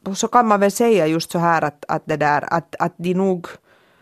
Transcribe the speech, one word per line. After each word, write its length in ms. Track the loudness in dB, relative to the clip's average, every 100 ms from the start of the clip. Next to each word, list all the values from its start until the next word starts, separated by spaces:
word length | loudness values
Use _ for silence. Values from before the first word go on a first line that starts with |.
| -10 -6
så 120 | 2
kan 180 | 2 4
man 140 | 2
väl 100 | 2
säga 360 | 2 2 4 2
just 240 | 0 -2
så 80 | -2
här 240 | 0 0
att, 220 | -2 -6 -6
att 140 | -6
det 120 | -4 -2
där, 380 | 0 0 0
att, 200 | -4 -4 -4
att 160 | -4 -4
de 180 | -4
nog 320 | 0 0 -2 -6 -18 _ _ _ _